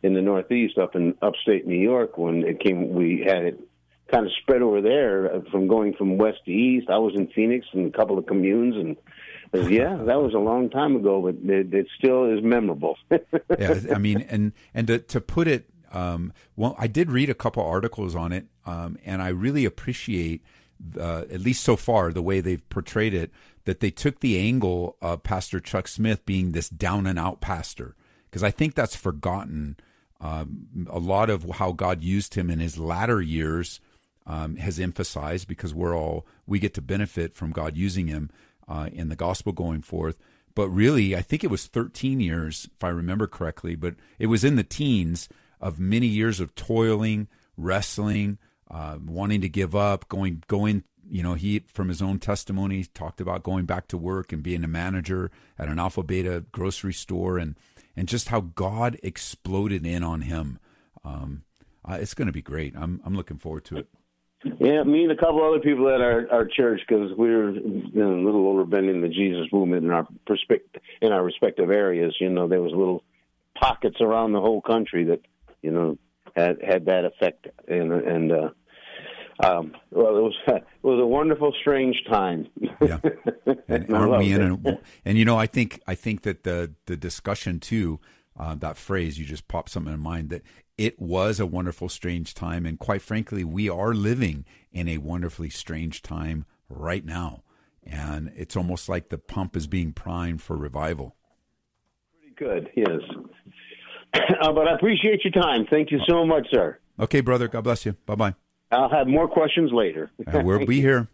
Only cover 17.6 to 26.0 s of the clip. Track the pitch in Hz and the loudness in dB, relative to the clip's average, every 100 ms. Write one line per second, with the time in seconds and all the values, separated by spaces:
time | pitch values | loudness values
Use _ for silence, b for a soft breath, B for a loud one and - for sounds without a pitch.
17.6 | 82 90 113 - 98 85 85 90 - _ | 0 0 -2 -4 -6 -4 -4 -4 -8 _
18.6 | - 85 85 85 90 95 92 90 113 143 | -12 -10 -8 -10 -8 -6 -4 -2 0 0
19.6 | 113 - - 127 - 95 82 82 b b | 0 -2 -8 -8 -4 -2 -2 -6 b b
20.6 | b _ 85 82 85 82 - 90 110 123 | b _ -14 -8 -6 -6 -8 -4 -2 0
21.6 | - 113 - 113 85 82 87 95 90 87 | 2 2 4 2 2 -2 0 0 0 -4
22.6 | _ - 87 113 110 95 82 b b b | _ -8 -4 -2 0 0 -4 b b b
23.6 | - 92 104 - 147 - 135 95 104 127 | -6 -2 -2 0 -4 0 0 2 2 2
24.6 | 101 90 87 - 87 85 - 95 - 92 | 0 0 -4 -6 -4 -4 -4 -4 -4 -8
25.6 | - 98 - - | -4 -6 -6 -2